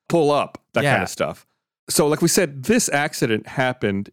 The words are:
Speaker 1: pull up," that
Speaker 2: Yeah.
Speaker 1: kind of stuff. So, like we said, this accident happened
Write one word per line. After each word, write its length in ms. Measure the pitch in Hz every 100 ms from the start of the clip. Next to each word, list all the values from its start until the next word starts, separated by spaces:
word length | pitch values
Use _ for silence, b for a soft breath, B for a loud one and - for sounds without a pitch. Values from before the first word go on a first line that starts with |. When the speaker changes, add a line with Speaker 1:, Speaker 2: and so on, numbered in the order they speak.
| -
Speaker 1:
pull 240 | 170 147
up," 280 | 143 117 - _
that 100 | -
Speaker 2:
Yeah. 100 | 139
Speaker 1:
kind 100 | 123
of 60 | 90
stuff. 360 | - 73 90 _ _ _ _ -
So, 180 | - 151
like 140 | 165
we 60 | 170
said, 360 | - 175 139
this 260 | 127 233 -
accident 580 | 143 147 - 131 110 -
happened 640 | - 127 123 107 98 101